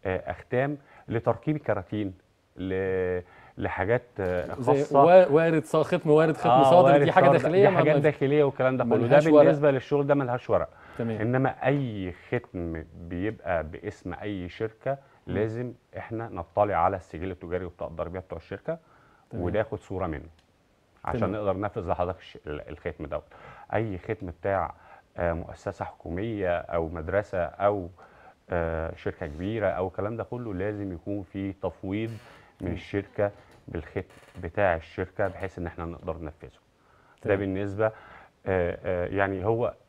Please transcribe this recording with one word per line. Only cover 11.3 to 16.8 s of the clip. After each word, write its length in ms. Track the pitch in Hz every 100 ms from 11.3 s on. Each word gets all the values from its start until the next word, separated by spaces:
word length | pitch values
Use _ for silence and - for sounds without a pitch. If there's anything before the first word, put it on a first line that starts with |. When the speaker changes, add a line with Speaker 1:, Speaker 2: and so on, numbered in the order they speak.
| 127 131 - -
Speaker 1:
أي 480 | 143 131 107 90 87 -
ختم 520 | 123 - 92 85 82 80 85
بيبقى 680 | 85 87 101 113 - 85
باسم 500 | 78 85 98 - -
أي 360 | 85 104 101 87
شركة 420 | - 110 - - 135 - _ -
Speaker 2:
مم. 60 | 92
Speaker 1:
لازم 380 | 110 113 123 117 _ -
إحنا 320 | - 113 113
نطلع 460 | 98 85 - 104
على 220 | 87